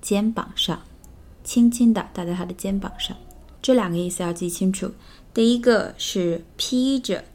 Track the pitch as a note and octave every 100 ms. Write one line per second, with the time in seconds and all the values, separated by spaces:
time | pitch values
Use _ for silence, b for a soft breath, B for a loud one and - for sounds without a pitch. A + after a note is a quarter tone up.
0 | - G3+ G#3+ A3+ - - - D#3+ - -
1 | - - - - - - A#3 A#3 A#3+ G#3+
2 | - - F3 F3+ F3 F#3 G3 G3 F#3+ -
3 | - - - - - - - B3+ F#3+ E3+
4 | F3+ F3+ F3 E3+ F3 E3+ F#3+ F#3+ F#3+ -
5 | b b b - A3+ A#3+ A#3+ A3 - -
6 | - G3 F3 E3 - - - B3+ B3+ C4+
7 | B3+ F#3+ -